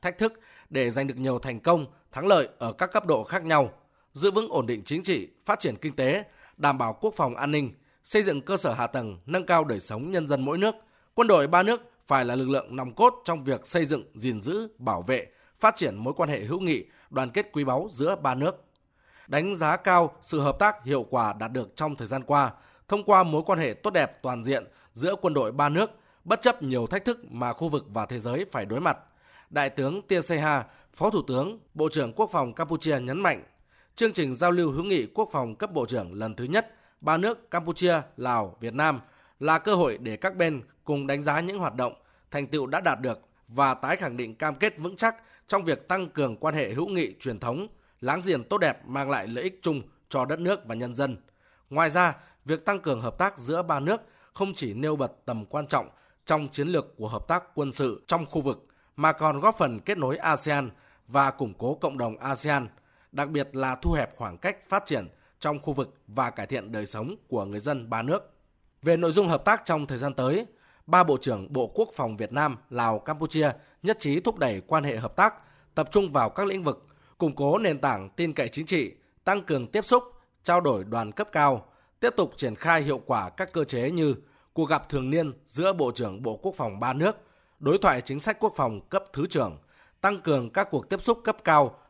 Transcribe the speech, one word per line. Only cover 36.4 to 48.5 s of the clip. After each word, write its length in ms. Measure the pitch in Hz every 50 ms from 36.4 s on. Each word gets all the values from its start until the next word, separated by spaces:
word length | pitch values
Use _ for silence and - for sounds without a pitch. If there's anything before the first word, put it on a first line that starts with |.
| 120
nhất 300 | 127 170 214 226 - - _ _ _ _ _
ba 160 | - 147 160
nước 340 | 165 185 220 233 - - -
Campuchia, 500 | - 175 160 165 165 - 180 175 170 156 131 - -
Lào, 400 | - 123 127 120 117 107 92 87 -
Việt 140 | 117 117 110
Nam 260 | 135 151 160 143 120 - - _ _ _ _ _ -
là 180 | 139 156 160 165
cơ 160 | - 214 208
hội 240 | 180 170 131 110 -
để 180 | 123 - 107
các 200 | - - 190 185
bên 260 | 185 170 165 156 127 107 _ _ _ -
cùng 220 | - 147 143 139
đánh 160 | 139 139 143 147
giá 180 | 151 143 156
những 180 | 170 180 196 202
hoạt 160 | 180 143 107
động, 200 | 123 127 120 - - _ _ _ _ _ -
thành 160 | - 143 143
tựu 200 | 113 147 151 135
đã 140 | 127 143 175
đạt 200 | 185 165 135 -
được 200 | 156 127 110 - _ _ _ _ _ -
và 260 | 113 131 139 135 127
tái 220 | - - 135 165
khẳng 200 | - 190 147 120
định 180 | 117 123 113 110
cam 200 | - 156 151 143
kết 240 | - 202 214 214 -
vững 180 | 151 175 196
chắc 200 | - 226 226 226 - - _ _ _ _ -
trong 160 | - 202 180
việc 240 | 165 143 - - -
tăng 200 | 185 190 185 156
cường 260 | - 151 143 127 110
quan 180 | - - 156 156
hệ 180 | 156 135 98 107
hữu 160 | 131 170 202
nghị 260 | 196 175 156 101 95 -
truyền 180 | - 131 113 98
thống, 280 | - 120 123 156 202 220 - _ _ _ _ -
láng 200 | - 127 147 185 175
giềng 180 | 190 170 135 113
tốt 140 | -